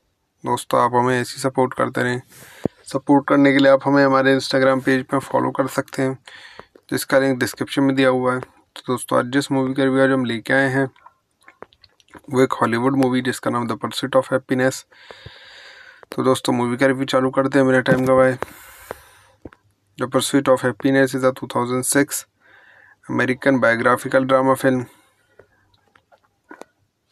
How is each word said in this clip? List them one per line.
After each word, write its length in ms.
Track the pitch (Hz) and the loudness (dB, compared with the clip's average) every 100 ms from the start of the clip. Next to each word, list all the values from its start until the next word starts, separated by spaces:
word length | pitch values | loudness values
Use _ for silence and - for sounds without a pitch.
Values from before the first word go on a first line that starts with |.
| _ _ _ _ | _ _ _ _
दोस्तों, 360 | 123 123 - 131 | -6 -6 -2 0
आप 140 | 123 | 2
हमें 240 | 123 123 127 | 2 0 0
ऐसी 200 | 120 - | -4 -6
सपोर्ट 340 | 135 131 127 | -4 -2 -2
करते 280 | - 123 123 | -2 -4 -2
रहें। 180 | 123 123 - - - - - _ - | -4 -4 -10 -20 -20 -12 -12 _ -10
सपोर्ट 340 | 139 - 143 135 | -6 2 2 2
करने 240 | 143 139 | 4 4
के 60 | 139 | 4
लिए 140 | 139 | 4
आप 160 | 135 139 | 4 4
हमें 160 | 139 | 2
हमारे 320 | 139 135 135 135 | 4 2 2 2
Instagram 460 | 127 139 131 131 | 0 0 2 0
पेज 200 | 135 131 127 | 0 -2 0
पर 120 | 139 - | -4 -2
फॉलो 200 | 127 127 | -2 -2
कर 160 | 131 131 - | -4 -4 -4
सकते 240 | 135 - | -6 -4
हैं, 160 | 131 131 - - - - - _ - | -4 -4 -12 -20 -20 -20 -20 _ -8
जिसका 280 | 135 - 139 | -6 0 2
लिंक 200 | 135 127 | 2 0
डिस्क्रिप्शन 420 | 120 - 113 - | -4 -6 -6 0
में 120 | 139 135 | 0 2
दिया 120 | 131 | 2
हुआ 260 | 127 127 | 2 0
है। 60 | 127 | -4
तो 420 | 123 _ _ - - | -8 _ _ -14 -6
दोस्तों, 320 | 123 - 127 | -6 -2 -2
आज 140 | 123 | 0
जिस 180 | 135 139 | -2 -2
मूवी 220 | 139 131 | -2 -2
का 80 | 135 | -2
रिव्यू 200 | 135 135 | 0 2
आज 60 | 135 | 2
हम 140 | 135 | 0
लेके 280 | 123 117 - | -2 -4 -2
आए 160 | 135 135 | 0 0
हैं, 200 | 131 135 - - _ _ _ _ _ - _ _ _ _ - - | 0 -2 -6 -20 _ _ _ _ _ -20 _ _ _ _ -20 -4
वो 100 | 131 | 0
एक 100 | 131 - | 2 2
हॉलीवुड 360 | 120 117 127 135 | 0 0 0 2
मूवी, 240 | 131 127 | 0 0
जिसका 280 | 123 117 - | -2 -4 -4
नाम 160 | 120 120 | -4 -4
The 80 | 110 | -6
Pursuit 360 | 117 - 131 135 | -8 -8 -2 0
of 100 | 127 | 0
Happiness। 520 | 131 - 131 131 - - _ - - - - - - - - - - - | -2 -2 0 0 -2 -10 _ -20 -20 -20 -20 -20 -20 -20 -20 -20 -20 -12
तो 100 | - | -4
दोस्तों, 280 | 123 131 - | 0 0 0
मूवी 240 | 123 120 120 | -2 -2 0
का 100 | 135 | 0
रिव्यू 180 | 131 135 | 0 -2
चालू 240 | 131 131 | 0 0
करते 280 | 131 135 139 | 0 0 2
हैं 80 | 131 | 2
बिना 140 | 131 127 | 2 2
टाइम 160 | 131 131 | 2 2
गवाए। 320 | 131 131 127 - - - - - - - _ _ _ - _ _ _ _ - | 4 2 0 -8 -14 -20 -20 -18 -18 -20 _ _ _ -20 _ _ _ _ -10
The 80 | 123 | -4
Pursuit 340 | 131 123 143 135 | -2 0 0 2
of 120 | 127 | 2
Happiness 500 | 127 117 139 135 135 | 0 -2 0 2 2
is 100 | 131 | 0
a 80 | 131 | -2
two 160 | 127 123 | -2 -4
thousand 320 | 123 120 127 127 | -4 -2 -2 0
six 360 | 143 143 - - _ _ _ _ _ - _ - | 0 0 -4 -12 _ _ _ _ _ -20 _ -8
American 520 | 123 123 127 139 135 | -4 -2 -2 0 2
biographical 600 | 117 117 123 123 131 135 | 2 2 2 0 0 0
drama 320 | 131 135 135 131 | 2 2 2 2
film। 240 | 135 127 120 _ _ _ _ _ _ _ _ _ _ _ _ _ _ _ - - - _ _ _ _ | 0 0 -4 _ _ _ _ _ _ _ _ _ _ _ _ _ _ _ -20 -20 -20 _ _ _ _